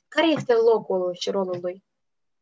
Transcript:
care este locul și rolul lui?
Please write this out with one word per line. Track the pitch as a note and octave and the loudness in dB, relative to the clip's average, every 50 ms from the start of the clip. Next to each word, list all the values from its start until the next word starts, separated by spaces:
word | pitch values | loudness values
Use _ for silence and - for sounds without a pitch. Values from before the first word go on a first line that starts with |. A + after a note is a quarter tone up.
| _ | _
care | _ - D4 D#4+ | _ -2 0 2
este | E4 D4+ C4 - - A#3+ | 2 2 0 2 2 2
locul | A3+ A3+ A#3 A3+ G#3+ G#3+ - F#3+ F#3 F3+ F3+ F3 | 4 4 4 4 2 0 -2 -2 -2 -2 -4 -4
și | F3 - G3 | -6 -6 -4
rolul | F#3+ G3+ F#3+ F#3 F3+ F3+ | -2 -2 -2 -4 -4 -6
lui? | F3 F3+ F#3 G3 _ _ _ _ _ _ _ _ _ _ _ _ | -6 -8 -10 -10 _ _ _ _ _ _ _ _ _ _ _ _